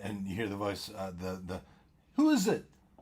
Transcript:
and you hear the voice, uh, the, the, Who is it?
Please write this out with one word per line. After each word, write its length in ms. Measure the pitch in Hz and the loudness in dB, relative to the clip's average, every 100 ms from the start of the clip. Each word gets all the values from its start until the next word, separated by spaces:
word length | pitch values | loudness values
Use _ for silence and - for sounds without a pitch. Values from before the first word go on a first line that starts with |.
and 240 | 98 104 98 | -4 -4 -4
you 80 | 95 | -2
hear 120 | 107 | -2
the 80 | 101 | 0
voice, 360 | 101 92 - 104 | -2 -2 -6 -6
uh, 160 | 95 | -6
the, 300 | 87 92 92 92 | -6 -6 -6 -6
the, 160 | 92 - - _ _ _ - | -8 -10 -20 _ _ _ 2
Who 140 | 311 | 6
is 160 | 285 196 | 6 4
it? 180 | 156 - - _ - | 0 -2 -18 _ -20